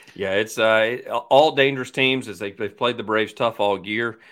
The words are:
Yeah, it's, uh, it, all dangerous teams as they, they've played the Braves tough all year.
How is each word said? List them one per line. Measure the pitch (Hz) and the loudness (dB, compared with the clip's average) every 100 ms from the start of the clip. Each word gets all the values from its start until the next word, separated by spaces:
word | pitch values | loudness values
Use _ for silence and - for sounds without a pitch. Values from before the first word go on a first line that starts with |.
| - | -20
Yeah, | 87 98 | -8 -2
it's, | 98 110 - | -2 -2 0
uh, | 110 110 110 123 | 4 4 2 -2
it, | - | -6
all | 117 - 135 156 | -6 4 4 4
dangerous | 139 135 135 123 | 4 2 0 -6
teams | - 131 131 110 | 0 0 0 -4
as | 90 | -10
they, | 101 | -10
they've | 98 101 - | -8 -8 -4
played | 123 117 | -4 -4
the | |
Braves | 104 107 104 | -2 -2 -2
tough | - 117 - | -2 -4 0
all | 101 98 | -2 -2
year. | 95 110 117 - - | -4 -4 -6 -8 -20